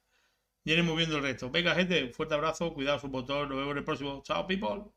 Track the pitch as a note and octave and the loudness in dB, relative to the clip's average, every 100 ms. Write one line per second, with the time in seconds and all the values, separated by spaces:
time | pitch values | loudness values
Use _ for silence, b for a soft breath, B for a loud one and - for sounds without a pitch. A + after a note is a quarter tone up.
0 | _ _ _ _ _ _ D3+ E3 E3+ D#3 | _ _ _ _ _ _ 0 2 4 2
1 | E3 D3+ C#3 B2+ B2+ E3 F3 D#3+ F3+ E3+ | 2 0 0 -2 -2 0 2 4 4 2
2 | B2+ - D3+ D3 D#3 D3 E3+ D3 C3+ C#3+ | 0 -4 0 0 0 0 -2 0 0 0
3 | C#3 C3 B2+ C#3+ C#3+ C3+ C#3+ C#3+ D#3 B2+ | -2 -4 -2 -2 -2 -2 -2 -2 -2 -4
4 | C#3+ C#3 - E3 E3+ F#3+ G#3+ G3+ - | -4 -6 -4 -2 0 0 0 -4 -8